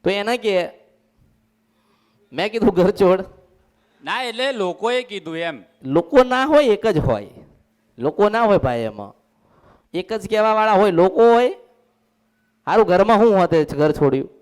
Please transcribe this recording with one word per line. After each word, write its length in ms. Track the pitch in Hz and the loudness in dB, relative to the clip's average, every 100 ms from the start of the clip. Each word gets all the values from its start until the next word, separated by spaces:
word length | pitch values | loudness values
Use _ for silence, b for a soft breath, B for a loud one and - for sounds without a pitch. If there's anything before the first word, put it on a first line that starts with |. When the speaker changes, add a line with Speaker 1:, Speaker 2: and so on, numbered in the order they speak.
Speaker 1:
તો 60 | - | -2
એને 260 | 202 208 240 | -4 -4 -4
કે 320 | 214 180 170 - _ _ _ _ _ _ _ _ _ _ _ _ _ _ _ | -2 -2 -4 -12 _ _ _ _ _ _ _ _ _ _ _ _ _ _ _
મેં 180 | 135 208 | -8 -6
કીધું 200 | 226 208 | 0 0
ઘર 200 | 180 185 | 2 0
છોડ? 340 | - 185 185 190 - _ _ _ _ _ _ | 2 2 2 -4 -20 _ _ _ _ _ _
Speaker 2:
ના, 180 | 139 220 | -10 -8
એટલે 300 | 247 226 269 | -8 -4 -6
લોકોએ 500 | 247 185 170 226 247 | -4 -6 -4 -4 -4
કીધું 340 | 247 202 160 160 | -6 -14 -12 -8
એમ. 280 | 170 135 90 _ | -8 -10 -20 _
Speaker 1:
લોકો 380 | 131 147 170 277 | -2 -2 2 2
ના 220 | 254 254 | 2 0
હોય, 200 | 269 302 | 2 2
એક 220 | 269 202 220 | 2 0 0
જ 120 | 160 | -2
હોય. 280 | 135 107 101 - - _ _ _ _ - | -2 -4 -6 -20 -20 _ _ _ _ -8
લોકો 300 | 135 - 208 | -6 0 0
ના 140 | 220 | 2
હોય 160 | 226 185 | 2 2
ભાઈ 220 | 135 120 | 0 -4
એમાં. 340 | 110 104 101 _ _ _ b b b b b | -6 -10 -18 _ _ _ b b b b b
એક 180 | 175 180 | -10 -8
જ 180 | 220 - | -10 -2
કહેવાવાળા 420 | 214 220 220 220 | 0 2 2 2
હોય, 180 | 196 208 | 4 4
લોકો 440 | 165 185 - 233 | 4 2 4 4
હોય. 200 | 233 247 - _ _ _ _ _ _ _ _ _ _ - | 4 2 -4 _ _ _ _ _ _ _ _ _ _ -2
હારું, 200 | 202 196 | 0 2
ઘરમાં 320 | 180 208 214 | 2 2 4
શું 220 | 233 196 | 4 2
હોતે 240 | 175 160 | 2 0
છે 120 | 147 143 | -2 0
ઘર 160 | 151 | -2
છોડ્યું? 360 | 147 143 135 - _ | 2 0 0 -6 _